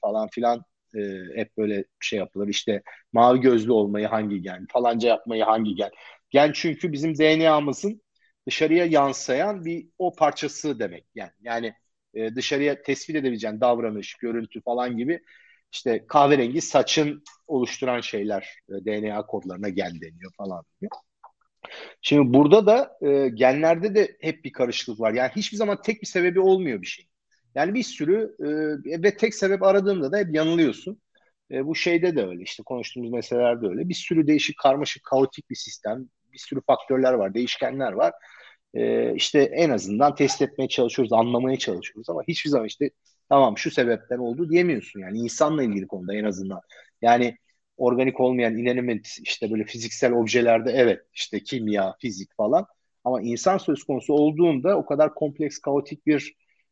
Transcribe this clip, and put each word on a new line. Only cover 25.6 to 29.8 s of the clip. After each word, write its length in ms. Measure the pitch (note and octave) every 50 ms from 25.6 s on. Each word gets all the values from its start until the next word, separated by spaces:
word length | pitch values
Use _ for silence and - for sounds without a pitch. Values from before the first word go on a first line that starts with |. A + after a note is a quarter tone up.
| A3+ G#3 G3+ G3
tek 200 | - - A3 -
bir 60 | - -
sebebi 320 | - F#3 F3 F3+ F3 F#3
olmuyor 420 | F#3+ F#3+ F#3+ F#3+ F#3 D3+ A#2 G2
bir 60 | F2+ -
şeyin. 220 | - - - _ _ _ _ _ _ _ _ _ -
Yani 180 | C3+ D3+ F3 G#3
bir 100 | B3+ A3+
sürü, 520 | - - - D3+ D3+ F#3 A3 A3 G#3+ - -
e, 640 | D3+ D3 D3+ D3+ D#3 D3+ D3+ C#3 C#3+ C3 D#3+ E3 E3
ve 140 | G#3 G3 G3+
tek 180 | - A#3 G#3+
sebep 280 | - G3 F#3+ G3 F#3+ F#3+
aradığında 480 | G3 G3 G3+